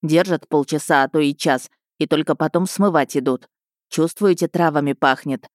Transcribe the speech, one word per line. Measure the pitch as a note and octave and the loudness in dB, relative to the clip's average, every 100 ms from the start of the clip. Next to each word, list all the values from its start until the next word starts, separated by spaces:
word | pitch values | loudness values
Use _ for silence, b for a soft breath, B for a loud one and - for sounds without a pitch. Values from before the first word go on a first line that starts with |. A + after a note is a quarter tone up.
Держат | D#3+ D#3+ F#3+ E3+ - | 2 2 2 -2 0
полчаса, | D3+ C#3 D3+ - D3 | -2 0 -4 0 0
а | C3+ | 2
то | D#3 | 0
и | D3 | 0
час, | C#3+ E3 B2+ - _ _ _ | -2 -2 -2 -4 _ _ _
и | D#3 | -2
только | D3+ D#3 | -2 0
потом | D3+ D#3 E3+ F3+ | -2 0 -2 -2
смывать | - G3+ D#3+ C3+ C#3+ | 0 0 2 0 -2
идут. | C3 B2+ _ _ _ _ _ | -2 -4 _ _ _ _ _
Чувствуете, | - E3 - G3+ F3 E3+ | -2 -2 0 0 2 0
травами | - E3+ D3+ C#3+ | 0 0 0 -2
пахнет. | C3+ C#3+ C3 - C3 - | 0 0 0 -2 -8 -10